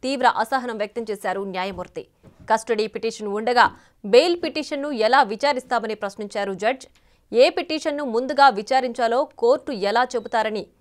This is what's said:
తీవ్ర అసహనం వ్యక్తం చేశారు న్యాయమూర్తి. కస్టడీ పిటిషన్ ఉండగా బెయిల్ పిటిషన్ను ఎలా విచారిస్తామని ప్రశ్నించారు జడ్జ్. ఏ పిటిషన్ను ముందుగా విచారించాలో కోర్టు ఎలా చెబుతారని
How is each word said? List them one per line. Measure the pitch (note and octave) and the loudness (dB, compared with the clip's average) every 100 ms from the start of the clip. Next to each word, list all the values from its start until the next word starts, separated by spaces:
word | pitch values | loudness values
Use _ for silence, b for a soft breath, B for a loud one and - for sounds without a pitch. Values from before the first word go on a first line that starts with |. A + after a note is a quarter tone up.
తీవ్ర | B3+ C4+ B3+ | -4 2 2
అసహనం | - A3 C4+ B3 A3 | 2 -2 -2 -4 -4
వ్యక్తం | G#3 A#3 A3+ | -6 -6 -6
చేశారు | G3+ G3 F#3+ | -6 -4 -4
న్యాయమూర్తి. | G3 F#3 F#3+ F3+ F3+ - - _ - _ - | -6 -6 -6 -8 -12 -12 -16 _ -20 _ -2
కస్టడీ | A3 - A3 G#3+ | -2 0 -2 -2
పిటిషన్ | A3+ A3+ A3 G#3+ | -2 -6 -6 -6
ఉండగా | G3+ A3 B3 G3+ B B B G#3 | -4 0 4 4 B B B 4
బెయిల్ | A#3 E4 F4 | 6 6 0
పిటిషన్ను | E4 D#4 D4 D4 C#4+ | -2 -4 -6 -6 -6
ఎలా | C4 G#3+ C4 | 0 2 4
విచారిస్తామని | B3 G#3 C#4 C4 B3+ A#3+ A3 G#3+ | 2 0 -2 -2 -2 -4 -4 -6
ప్రశ్నించారు | G3+ G3 G#3 G#3 G3+ | -8 -8 -8 -6 -6
జడ్జ్. | F#3+ G#3+ C4 - _ _ _ _ | -2 -2 -2 -8 _ _ _ _
ఏ | A3 C#4+ | 4 4
పిటిషన్ను | E4+ C#4 D#4 E4 C#4+ | 4 -4 -4 -4 -4
ముందుగా | D4 A3+ B3+ C#4 C#4 | -4 -4 -2 4 4
విచారించాలో | G3+ G#3+ C4 B3+ A#3 A#3 A#3 C#4+ - | 4 0 0 0 -2 0 0 -2 0
కోర్టు | A#3 C4 B3+ | 2 2 0
ఎలా | A3 G3 A#3 B3+ A#3+ | -4 0 0 0 -2
చెబుతారని | A3 A3+ A3 G#3+ - _ | -4 -2 -2 -4 -10 _